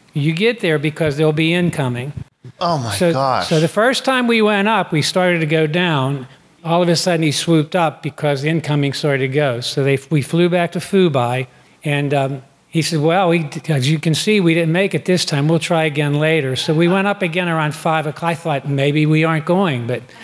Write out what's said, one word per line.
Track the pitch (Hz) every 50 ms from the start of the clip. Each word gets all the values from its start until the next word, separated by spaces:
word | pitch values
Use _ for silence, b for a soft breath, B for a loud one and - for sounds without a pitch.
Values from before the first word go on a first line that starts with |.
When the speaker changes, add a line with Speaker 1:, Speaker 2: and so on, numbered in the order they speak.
| b b -
Speaker 1:
You | 156 143 156 165
get | 165 208 233 247 226
there | - 175 156 151
because | 139 156 151 - 165 151 139
there'll | 143 160 156 151
be | 151 160 160 170
incoming. | 180 175 170 - - 139 127 120 120 127 147 139 - - _ _ _ - 127 - -
Speaker 2:
Oh | 185 170 170 147
my | 120 113 101
Speaker 1:
So, | 101 185 170 165
Speaker 2:
gosh. | 131 135 135 127 104 90 -
Speaker 1:
so | 170 156
the | 160 156
first | - 202 220 247 262 - -
time | - 262 254 247
we | 233 233 226 214
went | 208 214 202 196 214
up, | 226 202 175 - -
we | 151 143
started | - - 190 180 180 175 170
to | 160
go | 151 160 160 160
down. | 151 151 180 180 175 160 143 131 135 143 139 127 127 B B B _ _ _ -
All | 165 170 175 180
of | 170
a | 170
sudden, | 156 - 185 175 160 165
he | 151 135
swooped | - - - 170 156 147 151 -
up | 185 170 156 131 - -
because | 151 - - 156 147 143 135 139
incoming | 151 165 165 - - 147 147 143 139 127
started | - - 151 139 131
to | 135 131
go. | 131 147 147 139 120 117
So | 123 - - 147 139
they, | 139 139 135 - -
we | 165 151
flew | 127 - - 165 175 180
back | 175 180 170 165 -
to | 180
Fubai, | - - - 196 185 170 139 135 120 120 123 127 131 b b b b b b b b
and, | 151 147 143 143 143 147
um, | 143 135 135 143 131 127 _ _ _ _ _ -
he | 165 151
said, | - 170 156
"Well, | 143 165 165 190 196 170
we, | 170 175 160 139 - 156 - -
as | 156 139 127 135
you | 160 151
can | - 165 156
see, | - - 214 214 208
we | 185 170 160
didn't | 170 170 160 160
make | 180 196 190 -
it | 151 -
this | - 185 175 -
time. | - 156 139 143 156
We'll | 165 160
try | 156 - 175 165 160
again | 160 147 147 147 147 143 147
later." | 151 156 160 160 135 131 131
So | 123 - - 156
we | 156 170 170
went | 180 196 190
up | 202 202 202 196
again | 175 160 185 180 175
around | 165 160 151 151 147
five | - - 180 160 160 147
o'clock. | 151 143 - - 170 170
I |
thought, | - - 165 147 139 - 147
"Maybe | 139 139 139 147 143 156 151
we | 151 156 156 160
aren't | 160 160 156 151
going," | 170 175 185 202 185 139 123 117
but | 117 127 113 - - B B